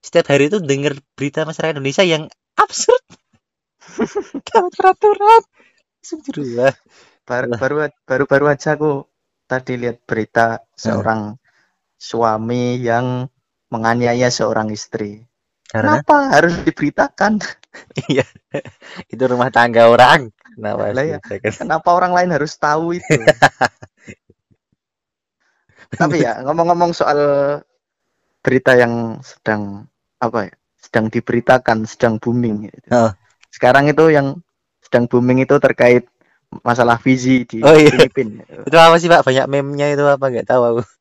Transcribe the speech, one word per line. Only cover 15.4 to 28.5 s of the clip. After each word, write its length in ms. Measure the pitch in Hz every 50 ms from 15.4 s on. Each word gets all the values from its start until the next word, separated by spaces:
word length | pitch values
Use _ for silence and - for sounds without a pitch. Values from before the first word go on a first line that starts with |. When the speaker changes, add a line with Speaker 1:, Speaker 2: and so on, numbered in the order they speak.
| _ _ _ _ _ _
Speaker 1:
Karena? 300 | - 110 107 294 302 302
Speaker 2:
Kenapa 300 | 147 - 302 294 277 269 -
harus 260 | 147 165 170 170 - -
diberitakan? 720 | 160 - - - 147 - - 277 285 _ - 196 208 220 208
<laughs> 680 | - - - _ _ _ _ - - _ _ - - -
Speaker 1:
Iya. 140 | 139 131 127 _ _ - _ _ - 143 - - _ _ - - - - - _
Itu 120 | - 113 127 123
rumah 180 | 123 123 123 131 -
tangga 280 | 120 120 120 117 117 117 117
orang. 380 | 117 117 127 127 156 160 131 113 _ _ _ _ _
Kenapa 280 | - 107 107 104 107 107 104
harus 100 | 104 131
Speaker 2:
Lah 40 | 139 160
ya, 60 | 156 143
Speaker 1:
diberitakan? 320 | _ - 104 101 - 107 107 -
Speaker 2:
kenapa 280 | - 214 156 160 - 175 175 180
orang 140 | 180 180 180
lain 140 | 180 180 180 170
harus 160 | 139 147 156 - _
tahu 360 | - 147 151 156 165 170 170 175
itu? 200 | - - 156 147 - - 151 - - 135 _ _ 135 - _ _ - _ _ _ _ - 107 _ _ _ _ _ _ _ _ _ _ _ _ _ _ _ _ _ _ _ _ _ _ _ _ _ _ _ _ _ _ _ _
Speaker 1:
<laughs> 220 | _ - _ - -
Speaker 2:
Tapi 160 | 175 156 160 160 139
ya, 160 | 117 110 107 127
ngomong-ngomong 480 | 135 156 165 170 170 175 175 175 170 170
soal 220 | - 175 117 147 147 147 147 143 139 139 139 143 147 _ _ _ _ _ _ _ _ _ _ _ _ _ _ _ _ _
berita 280 | -